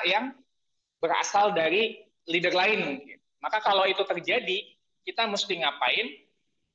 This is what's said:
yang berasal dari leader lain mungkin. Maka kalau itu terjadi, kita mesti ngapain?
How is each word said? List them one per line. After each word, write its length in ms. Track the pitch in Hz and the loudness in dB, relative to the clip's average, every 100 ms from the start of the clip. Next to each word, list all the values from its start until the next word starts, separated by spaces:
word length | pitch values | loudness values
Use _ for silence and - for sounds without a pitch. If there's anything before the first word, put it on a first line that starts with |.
yang 320 | 175 202 262 - _ _ _ _ _ _ | 0 0 -2 -10 _ _ _ _ _ _
berasal 560 | 160 147 160 202 208 165 | -2 0 0 2 2 2
dari 480 | 160 196 220 - - _ - | 2 2 0 -4 -20 _ -4
leader 240 | 170 175 | 0 2
lain 280 | 180 202 202 | 2 2 2
mungkin. 320 | 156 135 - - _ _ | -2 -6 -12 -20 _ _
Maka 160 | 151 214 | -4 -2
kalau 320 | 220 196 190 | 2 4 4
itu 160 | 196 190 | 2 -2
terjadi, 640 | 170 160 233 185 196 - _ _ _ | -2 0 -2 0 -4 -6 _ _ _
kita 240 | 185 226 226 | -10 -4 -2
mesti 400 | 196 196 170 147 | -2 -2 -2 -2
ngapain? 420 | - 127 170 254 - _ _ _ _ _ | 0 0 0 -2 -8 _ _ _ _ _